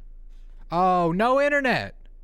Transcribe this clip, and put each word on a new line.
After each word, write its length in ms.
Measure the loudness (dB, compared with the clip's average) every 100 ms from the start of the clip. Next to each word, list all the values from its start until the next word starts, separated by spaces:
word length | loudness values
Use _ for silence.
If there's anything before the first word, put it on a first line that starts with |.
| -16 -16 -16 -16 -16 -16 -4
Oh, 420 | 2 4 4 2
no 280 | 2 4 4
internet! 540 | 4 2 2 0 -2 -10 -18 -18